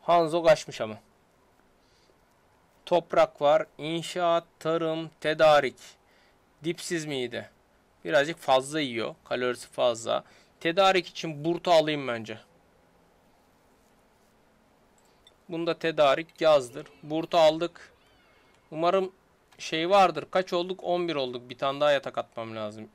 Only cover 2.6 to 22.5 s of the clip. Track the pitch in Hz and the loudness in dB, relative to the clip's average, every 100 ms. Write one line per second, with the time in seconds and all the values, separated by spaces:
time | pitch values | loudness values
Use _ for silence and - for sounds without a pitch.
2.6 | _ _ - 175 165 175 156 - 143 156 | _ _ -2 -2 0 2 2 2 2 2
3.6 | - - 147 165 160 185 170 170 170 _ | 0 -10 -8 -6 -6 -4 0 0 -4 _
4.6 | 160 165 165 160 160 _ 151 156 156 147 | -4 -2 -2 -6 -8 _ -6 4 6 6
5.6 | 127 - - _ _ _ _ _ _ _ | 2 -6 -20 _ _ _ _ _ _ _
6.6 | 147 170 - 170 151 139 123 113 110 _ | -8 -8 -6 -8 -6 -6 -6 -8 -14 _
7.6 | _ _ _ _ 170 156 143 165 - 131 | _ _ _ _ 0 0 0 -4 0 0
8.6 | 135 156 143 117 110 160 - 127 123 120 | 0 -6 -4 -4 -6 -8 -8 -4 -4 -6
9.6 | - - 127 113 113 120 - _ _ _ | -10 -2 -2 -2 -4 -6 -6 _ _ _
10.6 | 165 170 190 190 175 - 165 147 156 170 | -4 2 4 2 -2 -10 -10 -6 -4 -4
11.6 | - 165 156 151 131 117 110 107 - _ | 4 4 4 -2 -4 -6 -8 -14 -16 _
12.6 | _ _ _ _ _ _ _ _ _ _ | _ _ _ _ _ _ _ _ _ _
13.6 | _ _ _ _ _ _ _ _ _ _ | _ _ _ _ _ _ _ _ _ _
14.6 | _ _ _ _ _ _ _ _ _ 170 | _ _ _ _ _ _ _ _ _ -6
15.6 | 170 160 165 156 147 135 165 _ 160 151 | -4 -4 -4 2 2 2 -4 _ 4 4
16.6 | 123 131 147 _ 151 156 165 175 156 160 | 2 -12 -18 _ -8 -6 -2 4 4 4
17.6 | 170 - - _ _ _ _ _ _ _ | -6 -8 -20 _ _ _ _ _ _ _
18.6 | _ 156 170 190 190 _ _ _ _ _ | _ -2 2 2 0 _ _ _ _ _
19.6 | - 160 170 202 185 156 - 185 185 180 | -8 -4 2 4 4 2 -4 -4 -2 -4
20.6 | 180 185 175 175 175 147 131 123 123 127 | -4 -8 -4 -2 -2 -4 -6 -8 -14 -6
21.6 | 139 139 147 143 139 120 - - 113 | -4 0 2 2 -2 -8 -8 -10 -12